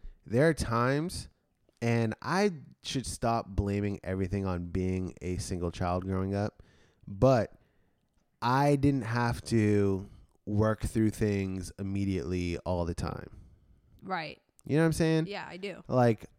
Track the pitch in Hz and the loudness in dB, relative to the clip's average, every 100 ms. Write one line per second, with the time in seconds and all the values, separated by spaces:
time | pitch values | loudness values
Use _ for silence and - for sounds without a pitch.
0 | - - - 113 160 156 - 113 120 139 | -18 -16 -4 2 2 2 -2 0 0 0
1 | 170 - - _ _ _ _ - 117 117 | -4 -8 -14 _ _ _ _ -6 0 0
2 | 113 - - 175 208 160 123 - - 135 | 0 -4 -4 0 0 -2 -14 -18 -6 -6
3 | 117 - 117 117 - 98 101 101 101 101 | -6 -4 0 0 -2 -2 0 0 -2 -4
4 | - 95 95 98 95 87 87 92 92 92 | -4 -2 0 0 -2 -2 -2 -2 0 0
5 | 92 - 90 90 - 90 87 - 90 90 | -4 -8 -6 -6 -4 -4 -4 -2 -2 -2
6 | 95 95 95 98 104 - - _ _ _ | -2 -2 -2 -2 -2 -6 -20 _ _ _
7 | - 98 123 127 98 - _ _ _ _ | -12 2 4 4 2 -6 _ _ _ _
8 | _ _ _ - 120 131 143 143 143 139 | _ _ _ -6 0 4 4 4 4 2
9 | 107 120 120 131 - 117 107 104 101 95 | 0 0 0 -2 2 4 6 6 4 2
10 | 101 - - _ - 104 107 107 - 113 | -4 -16 -20 _ -4 2 2 2 -2 2
11 | 110 - 107 101 95 95 87 - 98 98 | 2 2 0 0 -2 -4 -8 -8 -4 -2
12 | 98 92 67 90 87 85 - 90 85 85 | 0 -2 -2 -2 -2 -4 -4 -2 -2 -4
13 | - - - - - - _ _ _ - | -4 -6 -12 -18 -20 -20 _ _ _ -20
14 | 196 180 156 - _ _ - 143 165 160 | -8 -8 -8 -14 _ _ -2 2 2 2
15 | 160 160 170 202 139 175 196 - - 127 | 2 2 0 -6 -10 -10 -12 -12 -2 4
16 | 123 110 - | 4 4 -4